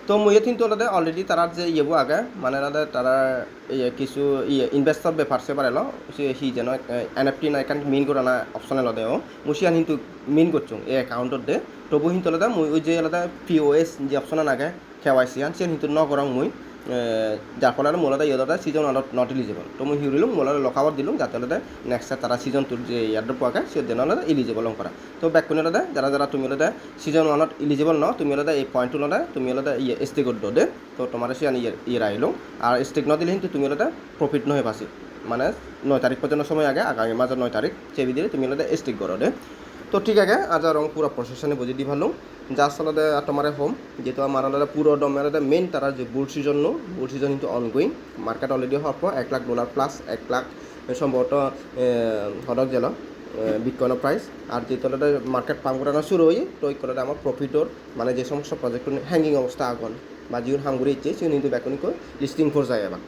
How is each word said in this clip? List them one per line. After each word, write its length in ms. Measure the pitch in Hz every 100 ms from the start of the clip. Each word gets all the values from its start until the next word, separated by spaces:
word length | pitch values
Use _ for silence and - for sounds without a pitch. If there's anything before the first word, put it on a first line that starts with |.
তো 100 | - 208
মই 160 | 208 208
এই 60 |
কিন্তু 220 | 220 233 226
লগতে 180 | 208 233
অলৰেডি 360 | 190 165 165
তাৰাৰ 260 | 190 170 170 170
যে 80 | 175
ইয়েবোৰ 300 | 160 143 160
আগে, 200 | 131 160 247 190
মানে 220 | 131 135
লগতে 200 | 143 147 151
তাৰাৰ 400 | 131 127 131 131 127 - - -
এই 100 | 135 123 123
কিছু 240 | 135 - 143 135 110
ইয়ে 180 | 139 123
ইনভেষ্টৰ 420 | 143 143 151 175
বেপাৰ 260 | 156 147 156
চেপাৰ 260 | - - 131
এলো, 180 | 131 262 - -
সি, 120 | - 143
সি 140 | 131 139
যেন, 160 | 120 120
এ, 280 | 131 - 120 104 -
এন 120 | 139
এফ 100 | 135
টি 80 | 156
নাই, 140 | 143
কাৰণ 160 | 139 143 143
মিন 180 | 135 139
কৰা 160 | 135
নাই 160 | 127 123 -
অপশ্যন 240 | - - 135
এলো 120 | 123
দে, 100 | 113
অ'। 160 | 113 139 - -
মই 100 | 143
সিয়ান 200 | 147 180
কিন্তু 200 | 165 165 147 - - -
মিন 200 | 147 170
করছো 240 | 151 - 107 101
এই 100 | 131
একাউণ্টত 440 | 123 120 123 135 113
দে, 100 | 185 - - -
তবু 180 | 151 156
কিন্তু 200 | 185 180
লগতে 180 | 165 214
মই 200 | 220 156
ওই 120 | 156
যে 120 | 156 165
লগতে 180 | 160 170 175 -
পি 120 | - 160
অ' 140 | 147 147
এছ 140 | 165 -
যে 140 | 139 139
অপশ্যন 220 | - 156
নাগে, 240 | 151 127 147 180 - -
কে 100 | 147
ৱাই 160 | 131 127
চি 120 | 131
আন, 80 | 143
সে 100 | 165 180
কিন্তু 200 | 156 151
নকৰং 400 | 151 151 143 139
মই, 180 | 127 - - - - -
এ, 100 | 123 117 110 110 107 - -
যাৰ 120 | 127 117
ফলত 200 | 143 170
মোৰ 140 | 151
লগতে 140 | 139 151
ইহঁতে 280 | 131 131 170
ছিজন 220 | - 151 147
ওৱানত 220 | 131 131
নট 160 | 123 123
এলিজিবল। 340 | 131 113 104 87 -
তো 40 |
মই 120 | 135 143
হিৰিলোঁ, 320 | 143 139 226 180
মোৰ 80 | 135
লগতে 160 | 147
লক 120 | 135 143
আপত 160 | 147
দিলোঁ, 200 | 143 147 277
যাতে 200 | 120 117
লগতে 180 | 123 180 - - -
নেক্সট 260 | 123 - 135
তাৰা 160 | 120 120
ছিজন 260 | 139 135
টুত 160 | 135 120 120
যে 100 | 120 110
ইয়াত 240 | 110 110 127
পোৱাকে, 220 | 123 185 370
সে 100 | -
যেন 180 | - 165
লগতে 220 | 139 240 359
এলিজিবল 340 | 147 117 110 117
হং 80 |
কৰা। 160 | 107 98 - - -
তো 80 | 165
বেক 140 | 160 156
কোনে 160 | 160
লগতে 180 | 160 190 359
যাৰা 160 | 147 135
যাৰা 160 | 139 -
তুমি 200 | 143 131
লগতে 200 | 135 160 - - -
ছিজন 260 | - 156 160
ওৱানত 220 | 147 160 -
এলিজিবল 360 | 143 143 151 156
ন, 100 | 160 254
তুমি 160 | 147 143
লগতে 160 | 147
এই 140 | 147 135
পইণ্টটো 260 | 127 123 143
লগতে 220 | 147 196 339
তুমি 160 | - 127
লগতে 180 | 131 135 127
ইয়ে 180 | 131 113 135
ষ্টেকত 300 | - 123 113
দ 40 | 101
দে, 100 | 123 302 - -
তো 80 | - 123
তোমাৰ 240 | 120 120
সে 120 | 127 151
ইয়ে, 260 | 127 117 - -
ইয়ে 120 | 120
আহিলোঁ। 280 | 110 101 143 - - -
আৰু 140 | 120 123
ষ্টেক 220 | 131 - 135
নদিলে 240 | 156 170
কিন্তু 180 | 190 185
তুমি 140 | 147 139
লগতে 180 | 143 269 - - -
প্ৰফিট 280 | 143 147 139
নহয় 160 | 143
পাছি, 220 | 117 107 107 - - - 101
মানে 200 | 117 147 220 - - 131
নয় 140 | 135
তাৰিখ 180 | 127 131
পৰ্যন্ত 240 | 139 151
সময় 240 | 147 156 151
আগে, 140 | 139
আগামী 320 | 208 117 113
মাহৰ 240 | 113 127 127
নয় 140 | 120
তাৰিখ, 200 | 110 - - -
সেই 140 | - 127
ভিতরে 220 | 127 165
তুমি 160 | 139 127
লগতে 160 | 143 151 160
ষ্টেক 180 | - 107
কৰ 140 | 95 95
দে। 100 | 160 - - - - - -
তো 60 | 196 208
ঠিক 120 | 214
আছে, 160 | 190
আজ 300 | 247 392 165 160
আর 100 | 160 151 156
পুরা 140 | 147 -
প্রসেশনে 400 | 117 127 147 143
বুঝে 180 | 123
দি 100 | 131
ভালো। 300 | 139 143 202 - - - - 131
যা 80 | 147
আসলে 380 | - 156 151 156 143 139
তোমার 180 | 143 147
হোম, 200 | 143 147 269 - -
যেহেতু 180 | 127 127
আমার 240 | 139 135 135
আলাদা 220 | 139 143 151
পুরো 200 | 151 147
ডোমের 260 | 143 139
আলাদা 180 | 143 151
মেইন 280 | 139 160 180
তারা 180 | 151 139
যে 120 | 131 120
বুল 120 | 123 139
সিজন 240 | 151 143 147 160
নো, 60 | 320 240 90
বুল 100 | 127
সিজন 200 | 135 139
কিন্তু 200 | 139 135
অনগোয়িং, 420 | 113 120 120 196 - - -
মার্কেট 340 | 107 113 131
অলরেডি 240 | 131 127 139
হওয়ার 220 | 151 131
পর 100 | 185 135
এক 60 | 117
লাখ 100 | 131 123
ডলার 180 | 120 120
প্লাস 200 | - 135 - -
এক 120 | 113 -
লাখ 140 | - - - - - - -
সম্ভবত, 340 | 143 127 123
এ, 520 | 143 135 127 - 131 123 120 113 110 104 95 -
হরক 200 | 120 131
জেলা, 160 | 123 127
এ, 680 | 240 - - - - 110 107 120
বিটকয়েনের 340 | 127 127 127
প্রাইস। 200 | 139 190 - - -
আর 120 | 120 117
যেহেতু 200 | 127 131
আলাদা 200 | 131 147 143 123
মার্কেট 320 | 127 120 -
পাম্প 140 | 139 131
করানো 220 | 139 147
শুরু 220 | 147 185 160
হয়ে, 180 | 196 359 -
তো 40 | 143
এই 60 | 139
কলাটা 200 | 131 127
আমার 160 | 131 147
প্রফিটর, 420 | 139 - 139 147 165 - - -
মানে 160 | 120
যে 100 | 127 127
সমস্ত 260 | 147 143 156
প্রজেক্ট 240 | 127 120 147 139 143
হ্যাঙ্গিং 260 | 170 156 143
অবস্থা 280 | 127 - 127
আগুন 280 | 117 113 117 - - -
বা 100 | 120
জিওন 200 | 120 139 139
হামগুড়ি 260 | 131 135
ইচ্ছে, 180 | 135 143 160
সে 80 | 165
কিন্তু 160 | 143 139
ব্যাকনিক 340 | 123 127 139 180 - - -
লিস্টিং 240 | 139 - 151
ফোর্স 140 | 147 127
যায় 120 | 117 98
এবার। 140 | 90